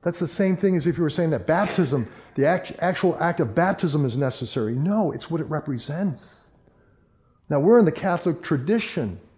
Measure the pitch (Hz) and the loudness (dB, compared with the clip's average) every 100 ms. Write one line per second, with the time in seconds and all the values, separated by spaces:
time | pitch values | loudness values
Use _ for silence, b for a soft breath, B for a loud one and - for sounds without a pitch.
0 | 175 170 160 - 190 185 196 180 156 160 | -4 -4 -6 0 0 2 2 2 0 0
1 | 160 135 165 147 92 165 208 - 156 135 | -2 0 0 0 2 2 2 0 2 0
2 | 107 B B - 139 180 - - 175 180 | -2 B B 0 2 2 -2 -4 -2 0
3 | 185 160 165 - 127 101 180 196 180 147 | 0 2 -2 0 0 2 0 2 0 0
4 | 139 120 139 - 120 - 110 123 160 208 | 0 0 -2 -4 -6 -4 -2 -2 0 0
5 | 175 - - 165 156 151 147 127 - 156 | 0 -2 -4 -4 -4 -6 -4 -6 -6 -4
6 | 196 139 - - - _ _ b b b | -4 -4 -12 -20 -20 _ _ b b b
7 | b b b b _ 147 156 240 185 151 | b b b b _ 2 6 6 6 2
8 | 196 175 180 160 - 147 139 226 - - | -2 -2 -2 -4 -2 -2 0 -2 -2 -6
9 | 113 92 - | -6 -8 -16